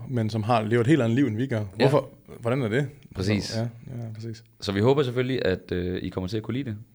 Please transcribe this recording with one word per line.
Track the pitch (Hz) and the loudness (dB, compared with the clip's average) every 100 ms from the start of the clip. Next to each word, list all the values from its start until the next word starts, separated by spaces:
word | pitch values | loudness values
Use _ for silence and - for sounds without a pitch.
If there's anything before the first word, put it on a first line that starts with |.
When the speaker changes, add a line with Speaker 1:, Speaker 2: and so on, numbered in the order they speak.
| 117 | -4
Speaker 1:
men | 123 110 | -2 0
som | 113 | 0
har | 104 120 | 2 2
levet | 107 120 | 4 2
et | 117 | 4
helt | 156 | 4
andet | 113 117 | 4 2
liv, | 139 | 2
end | 107 | 0
vi | 131 | -2
gør. | 110 | -2
Speaker 2:
Ja. | 101 90 139 | -4 0 4
Speaker 1:
Hvorfor? | 143 - - - - | 4 0 -8 -20 -8
Hvordan | 117 135 | -2 0
er | 117 | 0
det? | 120 143 - - - | 0 -2 -6 -12 -4
Speaker 2:
Præcis. | 95 104 | 0 0
Speaker 1:
Altså, | - 113 | 0 -4
ja, | 117 - - 123 | -4 -6 -12 -10
ja, | 113 110 | -10 -10
præcis. | 113 110 - _ | -12 -12 -16 _
Speaker 2:
Så | - | -2
vi | 101 | 2
håber | 113 139 | 4 4
selvfølgelig, | 127 123 127 131 90 | 2 0 0 0 0
at, | 90 - | 0 -2
øh, | 90 90 92 | -4 -2 -4
I | 90 | -4
kommer | 92 92 | -4 -4
til | 110 | -4
at | |
kunne | 110 117 | -4 -4
lide | 135 | -6
det. | 107 - | -8 -12